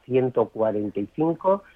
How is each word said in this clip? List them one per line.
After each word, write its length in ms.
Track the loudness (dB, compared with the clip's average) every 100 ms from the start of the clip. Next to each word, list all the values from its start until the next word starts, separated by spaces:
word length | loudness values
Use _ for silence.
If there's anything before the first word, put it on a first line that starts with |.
| -2
ciento 440 | 0 2 0 -2
cuarenta 500 | 0 -2 0 -4 -4
y 80 | -6
cinco. 480 | -2 -2 0 0 0 -2